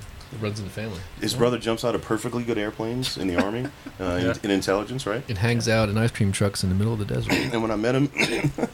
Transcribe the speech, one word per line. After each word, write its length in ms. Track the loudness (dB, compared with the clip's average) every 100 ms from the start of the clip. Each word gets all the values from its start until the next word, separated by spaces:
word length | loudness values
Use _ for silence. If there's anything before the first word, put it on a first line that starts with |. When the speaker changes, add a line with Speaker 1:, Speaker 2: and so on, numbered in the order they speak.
| -14 -16 -14
Speaker 1:
It 100 | -6
runs 160 | -4 -4
in 60 | -8
the 60 |
family. 280 | -8 -8 -8 -12 -6
Speaker 2:
His 100 | -4
Speaker 1:
Yeah. 60 | 2
Speaker 2:
brother 180 | 2 4
jumps 280 | 0 0 0
out 100 | 0
of 60 |
perfectly 420 | 0 -2 0 -2
good 140 | -2 0
airplanes 600 | -2 -2 -4 -2 -4 -2
in 100 | 0
the 140 | 2
Army, 240 | 0 -2 -4 -8
Speaker 1:
<laughs> 160 | -16 -6
Speaker 2:
uh, 200 | -2 0
Speaker 3:
Yeah. 100 | 0
Speaker 2:
in, 60 | 0
in 80 | 2
intelligence, 540 | 2 4 2 0 -4 -2
right? 160 | -4 -4
Speaker 1:
And 80 | 0
hangs 300 | 2 2 4
out 180 | 4 4
in 80 | 4
ice 140 | 2
cream 200 | 2 2
trucks 300 | 4 0 2
in 60 | 2
the 60 | 2
middle 160 | 2
of 60 | 0
the 60 | 0
desert. 260 | -2 0
Speaker 2:
<clears throat> 200 | 0 0
And 80 | 0
when 100 | 0
I 60 | 0
met 180 | 2 2
him, 160 | 2
<coughs> 400 | 0 0 0 -2 -2 -4